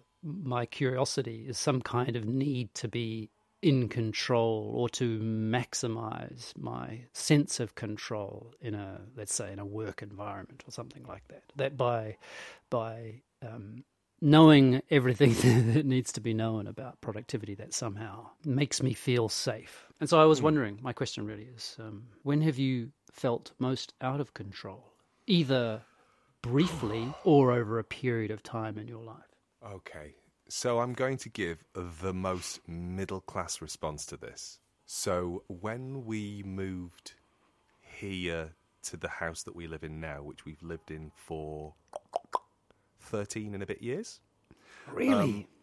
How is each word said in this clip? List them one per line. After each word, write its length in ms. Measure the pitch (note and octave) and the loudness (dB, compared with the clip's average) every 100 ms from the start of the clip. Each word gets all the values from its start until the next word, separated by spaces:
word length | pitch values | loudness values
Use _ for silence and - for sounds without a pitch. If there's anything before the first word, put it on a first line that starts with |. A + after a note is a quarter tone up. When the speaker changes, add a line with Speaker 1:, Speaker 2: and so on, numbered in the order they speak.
| _ _ | _ _
Speaker 1:
my 420 | D#3 F#3 C3+ B2 A#2+ | -10 -8 -4 -2 -2
curiosity 800 | - C3 C3 C#3 - A#2 A2+ B2+ | 0 0 2 0 0 -4 -6 -8
is 80 | A#2 | -2
some 240 | D3+ C3 | 0 0
kind 360 | - A#2+ B2+ A#2 | 0 0 0 -2
of 80 | |
need 500 | G#2+ C3 C#3+ B2+ A2 | 0 0 0 0 -4
to 140 | - A2 | -6 -4
be 420 | A#2+ A2+ A2 G#2+ _ _ - | -4 -4 -6 -10 _ _ 2
in 260 | F3 C3+ A2+ | 4 6 4
control 840 | A#2+ A2 - - A#2+ A2+ A2 G#2+ | 0 -2 -2 2 4 4 2 -2
or 140 | A#2+ A#2+ | -2 -2
to 320 | - A#2+ A2 | 0 -2 0
maximize 1300 | A2+ A2 A2 A#2+ A#2+ - A#2+ A2 A2 - - B2 - - | 0 0 2 0 -2 -4 -4 -4 -6 -8 -10 -14 -16 -10
my 420 | B2 A#2+ B2+ A2+ A#2+ | -8 -8 -8 -12 -14
sense 480 | - - D3 - - | -4 4 4 4 -2
of 160 | A2+ - | -6 -6
control 760 | G#2+ G#2+ - G#2+ G2+ G#2 A2+ - | -8 -8 -6 -6 -8 -10 -16 -12
in 140 | A#2 | -8
a, 260 | G#2 G2 F#2+ G#2+ B2+ | -8 -8 -12 -16 -12
let's 180 | G2+ | -6
say, 180 | - G2 | -4 -6
in 80 | G2 | -8
a 40 | G2+ | -8
work 360 | G#2+ G#2 - | -6 -6 -8
environment 640 | G#2+ G2 G#2 G2 F2 C3+ - | -12 -10 -10 -10 -12 -18 -16
or 60 | |
something 320 | - G#2+ C3+ A#2 | -12 -12 -14 -16
like 200 | - - | -18 -18
that. 140 | - _ | -20 _
That 220 | C#3+ C#3 C3 | -4 -2 0
by, 400 | B2 A#2 A2 - - - - - - | 0 0 -4 -12 -16 -16 -16 -16 -4
by, 520 | A#2+ A2+ A2+ A2+ A#2 _ - A#2 | -4 -4 -8 -14 -16 _ -16 -14
um, 380 | A#2 G2+ A#2 - _ _ - | -14 -14 -16 -18 _ _ 2
knowing 640 | D3 D#3 D#3 D3 C3 C3 - | 8 12 12 12 10 6 4
everything 440 | D3 B2 A#2 C3 | 4 4 6 6
<laughs> 380 | A2+ B2+ A#2 A2+ | 8 8 8 6
that 120 | C#3+ C#3 | 4 4
needs 240 | C3 - | 2 0
to 80 | - | -4
be 140 | A#2 | -2
known 320 | A2 A2+ A2 G2+ | 0 0 -2 -4
about 340 | G2+ B2 - | -10 -12 -10
productivity, 540 | - G#2 G#2+ A#2+ G#2 | -8 -8 -6 -6 -6
that 180 | G2 G#2 | -10 -8
somehow 540 | - A#2 G2+ A2 G2+ - - | -6 -6 -8 -10 -12 -18 -8
makes 380 | D3+ C3 D3 - | 0 2 2 0
me 100 | C3 | 0
feel 340 | - - A#2+ A2 | 0 2 2 2
safe. 560 | - C3 A2+ - - - - | 0 -2 -4 -8 -20 -16 -4
And 80 | D3+ | 4
so 120 | E3 | 8
I 40 | |
was 140 | D#3 D3 | 10 10
Speaker 2:
Hmm. 60 | D#3 | 6
Speaker 1:
wondering, 320 | D3+ G#2+ G#2 | 4 0 -4
my 100 | B2+ | -6
question 320 | - C3 - G#2+ | -4 -6 -4 -8
really 220 | G#2 A#2+ A#2 | -8 -14 -14
is, 200 | - - | -14 -12
um, 240 | A2 G#2 B2 - | -14 -14 -16 -8
when 180 | C#3 D3 | 0 2
have 160 | D#3 C3 | 2 2
you 320 | C3+ B2 A#2+ - _ | 0 0 -4 -12 _
felt 400 | - B2+ A#2+ - - | -2 0 0 -4 -4
most 360 | C3 C3 - - | -2 -2 -6 -6
out 200 | C3 C#3+ | -4 -2
of 140 | B2+ | -6
control, 580 | - G2 - G2+ F#2+ - _ _ _ - | -8 -12 -12 -14 -14 -20 _ _ _ 2
either 560 | F3 C3+ C3 A#2 G#2+ - _ _ _ _ - | 4 4 2 2 -4 -10 _ _ _ _ -10
briefly 680 | A#2+ C3+ F3 E3 A2+ A2+ B2 - | 2 4 4 0 -2 -2 -4 0
<sighs> 60 | |
or 260 | F#3 C#3+ B2+ | 6 8 8
over 260 | B2 G#2+ A2+ | 6 2 -2
a 40 | |
period 460 | - - B2+ A#2 G#2+ | -4 -4 -2 0 -2
of 120 | G#2+ | -6
time 340 | - A#2 A2 G#2+ | -8 -8 -6 -8
in 80 | A2+ | -12
your 160 | A2+ | -14
life? 140 | A2+ C#3 - _ _ _ | -16 -18 -20 _ _ _
Speaker 2:
Okay. 500 | G#2+ F#2+ - D#2 D2+ - _ _ - | -14 -14 -14 -16 -16 -20 _ _ -12
So 300 | - B2 A#2 | -4 0 0
I'm 140 | B2 | 0
going 240 | B2 C3 C3 | -2 -2 -4
to 100 | A2+ | -8
give 340 | - F2 E2 _ | -4 -4 -4 _
the 400 | F#2+ F2 D#2+ F#2+ | -10 -10 -6 -4
most 460 | F#2 F#2 F#2 - - - | -2 -2 -4 -6 -10 -10
middle-class 920 | E2+ F2 F#2+ F#2+ F#2+ - G2 F2 - | -8 -6 -6 -6 -8 -8 -6 -6 -8
response 460 | D#2 - D#2+ D2+ - | -10 -8 -8 -8 -12
to 100 | C#2+ | -12
this. 440 | - - - - _ _ - | -14 -14 -16 -18 _ _ -12
So 560 | - G#2 F2+ F2 F2+ - | -6 -2 0 -2 -6 -10
when 580 | F2+ G#2+ A#2+ C3 C3+ A2+ | -10 -8 -8 -8 -10 -6
we 360 | A2 G#2 G#2 | -6 -6 -8
moved 680 | G2 F#2+ F#2+ F#2 F2 - - - _ _ _ _ _ _ | -8 -6 -4 -6 -10 -14 -20 -20 _ _ _ _ _ _
here 720 | - - G2 F#2 F2 E2 D#2+ - _ _ | -20 -12 -6 -4 -2 -4 -6 -12 _ _
to 120 | - D#2+ | -12 -8
the 120 | F2 | -8
house 340 | - E2 D#2+ | -6 -6 -6
that 120 | - | -12
we 120 | E2+ E2 | -12 -10
live 180 | D#2 | -10
in 160 | D#2 D#2 | -10 -8
now, 220 | D#2 C#2+ | -8 -10
which 220 | D2 - E2 | -12 -14 -16
we've 160 | D2+ | -14
lived 280 | E2+ E2 - | -12 -12 -10
in 200 | D#2 D#2 | -12 -12
for 600 | - - D#2+ D2+ D2+ D2+ - - - _ - - - _ _ _ _ _ _ | -16 -12 -10 -8 -10 -12 -16 -14 -14 _ -10 -4 -6 _ _ _ _ _ _
thirteen 540 | - G#2+ G2+ A2 G#2+ | -8 -6 -6 -8 -8
and 80 | G2 | -8
a 40 | G2 | -8
bit 160 | - | -8
years. 380 | A#2 D#3+ A#3+ - _ _ _ - - - - | -6 -8 -8 -16 _ _ _ -20 -20 -20 -10
Speaker 1:
Really? 200 | - C4 | -2 2
Speaker 2:
Um, 340 | A#3+ C#3+ G2+ - _ | 4 2 -2 -10 _